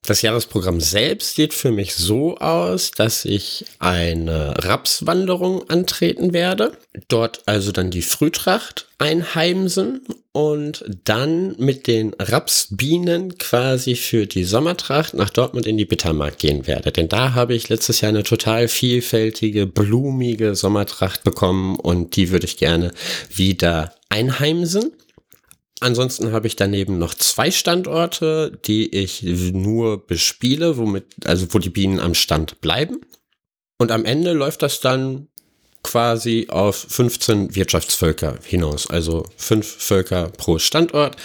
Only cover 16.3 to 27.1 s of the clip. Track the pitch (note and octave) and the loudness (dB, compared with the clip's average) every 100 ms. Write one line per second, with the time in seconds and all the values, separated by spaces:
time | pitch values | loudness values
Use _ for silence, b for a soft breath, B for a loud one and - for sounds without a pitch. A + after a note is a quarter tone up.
16.3 | - D2+ D2 C2 C2+ - - E2 G#2 C3 | 0 0 0 -2 -2 0 0 0 2 2
17.3 | B2 A#2+ A#2+ - A2 - A#2 G#2+ G#2+ G2+ | 2 2 0 0 -2 0 0 2 0 2
18.3 | A2+ - A2+ A#2+ - B2+ B2 A#2+ A#2 A2 | 0 2 2 2 2 2 2 2 0 0
19.3 | - A2 G#2 F#2+ G2+ G#2 A#2 C#3 C3 B2 | 0 0 0 0 2 2 2 2 0 -2
20.3 | A2 A2 G2 G2 G#2 G2+ - F#2+ - - | 0 0 2 2 0 0 -2 -2 0 -2
21.3 | - F#2+ F#2+ F#2+ F#2+ - F2 E2+ - F2 | 2 2 2 0 -2 0 0 0 0 2
22.3 | F2+ E2+ - C#2+ E2+ F2 B B B B | 2 0 0 2 2 0 B B B B
23.3 | F#2+ F#2+ F#2 F2 E2 D#2 _ _ G#2 B2 | 0 0 2 0 0 -4 _ _ -2 -2
24.3 | B2+ D3 E3 F3 F#3+ C4+ - _ _ _ | 0 0 0 0 -2 -2 -6 _ _ _
25.3 | _ _ _ _ - B2 A#2+ B2+ B2+ A2+ | _ _ _ _ -4 -2 0 0 -2 -2
26.3 | A2 A2 - G2 G2+ G2 F#2 E2+ | 0 -2 0 0 0 0 0 -2